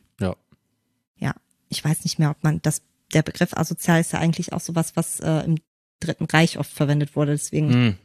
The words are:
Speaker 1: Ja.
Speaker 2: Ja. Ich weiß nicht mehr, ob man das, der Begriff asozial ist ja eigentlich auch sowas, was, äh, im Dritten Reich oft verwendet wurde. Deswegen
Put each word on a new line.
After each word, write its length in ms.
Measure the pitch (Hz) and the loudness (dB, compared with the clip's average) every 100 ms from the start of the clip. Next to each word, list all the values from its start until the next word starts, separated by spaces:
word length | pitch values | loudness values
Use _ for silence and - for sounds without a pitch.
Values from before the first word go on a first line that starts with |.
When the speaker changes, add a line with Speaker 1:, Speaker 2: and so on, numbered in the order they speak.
| _ - | _ -6
Speaker 1:
Ja. 160 | 92 - _ _ _ _ _ _ _ - | -4 -4 _ _ _ _ _ _ _ -8
Speaker 2:
Ja. 160 | - - _ _ - | -6 -6 _ _ -12
Ich 160 | - | -4
weiß 200 | 151 160 | -2 -2
nicht 140 | 165 - | -2 0
mehr, 100 | 151 | 0
ob 120 | - | 0
man 180 | 151 160 | 0 0
das, 180 | 156 - _ _ - | -2 -4 _ _ -2
der 100 | 156 | 0
Begriff 280 | - - 175 | 0 -2 -2
asozial 460 | - 160 165 - 165 | -2 -4 -2 2 2
ist 120 | - | 2
ja 80 | - | 0
eigentlich 320 | 165 165 175 | 0 0 -2
auch 60 | 165 | -6
sowas, 320 | - 165 160 | -4 -2 -2
was, 240 | - - - | -2 -4 -4
äh, 200 | 160 160 | -2 0
im 120 | - 156 - _ _ - | 0 -2 -4 _ _ -8
Dritten 260 | 165 - 160 | -6 -4 2
Reich 320 | 156 165 - | 4 4 2
oft 120 | 139 | -6
verwendet 420 | - 143 147 147 - | -2 0 2 0 -2
wurde. 160 | 147 | 0
Deswegen 640 | 147 - 151 151 123 120 95 | -2 -2 0 4 4 4 0